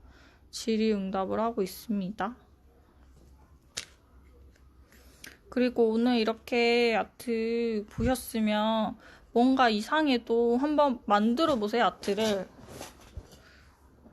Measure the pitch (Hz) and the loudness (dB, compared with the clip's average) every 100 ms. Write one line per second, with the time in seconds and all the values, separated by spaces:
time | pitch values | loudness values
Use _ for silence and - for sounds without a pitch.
0 | - - - - - - - 220 220 208 | -20 -20 -20 -20 -18 -10 -2 0 0 0
1 | 190 190 190 202 226 233 185 - - 202 | -2 -4 -4 -2 -2 -2 -6 -6 -6 -4
2 | 185 - 190 247 - _ - - _ - | -4 -6 -6 -8 -20 _ -20 -20 _ -20
3 | - - - - - - _ - - - | -20 -20 -20 -20 -20 -20 _ -14 -14 -20
4 | _ - - - - - - - - - | _ -20 -20 -20 -20 -20 -20 -20 -20 -20
5 | - - - - - 247 247 247 226 220 | -20 -20 -20 -20 -8 -2 0 2 2 2
6 | 240 240 220 220 - 240 233 240 240 214 | 2 2 0 -4 -4 0 2 2 2 0
7 | - - - 226 226 233 233 220 214 - | -2 -8 -6 -4 -2 -2 -2 -4 -6 -4
8 | 233 254 - 226 214 214 214 220 208 - | -2 -2 -4 -2 0 0 0 0 -2 -6
9 | - - - 233 254 262 240 214 220 302 | -18 -20 -4 2 4 6 4 2 0 0
10 | 302 240 - 233 233 240 294 302 285 233 | 2 0 0 0 2 2 2 2 2 2
11 | - 208 220 240 320 254 208 226 196 - | 0 2 2 2 2 2 0 2 0 0
12 | - 202 220 196 185 - - - - - | -4 -2 0 -2 -6 -14 -20 -18 -18 -20
13 | - - - - - - - _ - - | -20 -18 -18 -20 -20 -20 -20 _ -20 -20
14 | - | -14